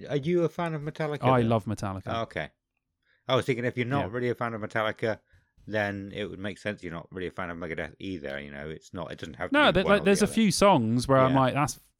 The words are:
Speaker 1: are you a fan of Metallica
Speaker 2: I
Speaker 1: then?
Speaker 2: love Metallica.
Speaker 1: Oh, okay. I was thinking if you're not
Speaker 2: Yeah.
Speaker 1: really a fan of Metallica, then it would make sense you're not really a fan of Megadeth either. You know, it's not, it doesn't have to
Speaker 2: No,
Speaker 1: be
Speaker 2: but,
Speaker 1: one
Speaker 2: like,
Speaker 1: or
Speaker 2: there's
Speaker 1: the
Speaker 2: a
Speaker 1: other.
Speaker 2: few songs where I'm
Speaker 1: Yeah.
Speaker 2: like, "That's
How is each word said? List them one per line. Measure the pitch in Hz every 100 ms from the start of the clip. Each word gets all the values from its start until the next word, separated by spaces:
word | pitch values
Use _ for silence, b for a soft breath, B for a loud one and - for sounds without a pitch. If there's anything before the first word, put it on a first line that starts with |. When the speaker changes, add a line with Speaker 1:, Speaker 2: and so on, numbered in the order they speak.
| -
Speaker 1:
are | 147
you | 139 175 165
a |
fan | - 170
of | 156
Metallica | 147 - 156 147 131
Speaker 2:
I | 127
Speaker 1:
then? | 113
Speaker 2:
love | 113 110
Metallica. | 104 104 95 -
Speaker 1:
Oh, | 117
okay. | 113 - 76 _ _ _ _ _ _ _ -
I | 131
was | 123
thinking | 117 123
if | 120
you're | 120
not | 127 92
Speaker 2:
Yeah. |
Speaker 1:
really | 120 123
a | 113
fan | 117
of | 113
Metallica, | 107 117 110 - 113 101 _ _ _ _ -
then | 107 101 101 98 95
it | 104
would | 90
make | 101 87
sense | 104 101
you're | 87
not | 82 -
really | 92 87
a |
fan | - 90
of | 85
Megadeth | 85 80 76 -
either. | 98 90 71 69
You | 71
know, | 71 78
it's | 80 -
not, | 95 80
it | -
doesn't | 85
have | 73 90
to |
Speaker 2:
No, | 285 269
Speaker 1:
be |
Speaker 2:
but, | 185 190
Speaker 1:
one | 202
Speaker 2:
like, |
Speaker 1:
or | 175
Speaker 2:
there's | 196
Speaker 1:
the | 208
Speaker 2:
a |
Speaker 1:
other. | -
Speaker 2:
few | 220
songs | - 202 160 110 120 127
where | 135
I'm | 131
Speaker 1:
Yeah. | 135
Speaker 2:
like, | 127
"That's | 139 143 - _